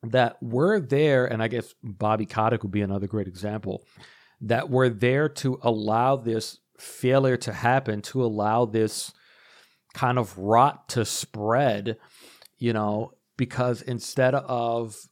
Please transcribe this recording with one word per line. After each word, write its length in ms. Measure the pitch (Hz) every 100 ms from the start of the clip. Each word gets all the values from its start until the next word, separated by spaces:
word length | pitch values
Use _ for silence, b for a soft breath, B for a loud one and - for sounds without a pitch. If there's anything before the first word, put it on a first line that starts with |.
that 400 | 120 127 120 -
were 380 | 123 120 170 214
there, 480 | 135 139 151 135 127
and 160 | 113
I 40 | 113
guess 260 | 117 107 -
Bobby 420 | 120 95 107 110 110
Kotick 380 | - 110 113
would 80 | 104
be 100 | 98
another 240 | 104 98 95
great 220 | 107 92
example, 580 | 92 101 107 101 101 _ B B B B B
that 300 | 110 117 143
were 180 | 127 127
there 400 | 110 123 131 151
to 300 | 147 131 127
allow 540 | 117 113 107 110 123 135
this 420 | 117 110 110 - _ _
failure 580 | - - 127 131 135 120
to 160 | -
happen, 480 | 98 120 131 131 104
to 220 | 101 131
allow 420 | 120 107 104 110 120
this 480 | 110 110 - - - b b b b b b b
kind 260 | - 127 123
of 180 | 107 92
rot 520 | 98 113 139 147 _
to 160 | - 107
spread, 920 | - - - 104 117 139 104 101 113 B B B B B _
you 160 | 117
know, 400 | 110 104 104 113 _ _ -
because 440 | 127 - 123 120
instead 540 | - 120 - - 127 135
of 600 | 131 127 117 117 117 101 -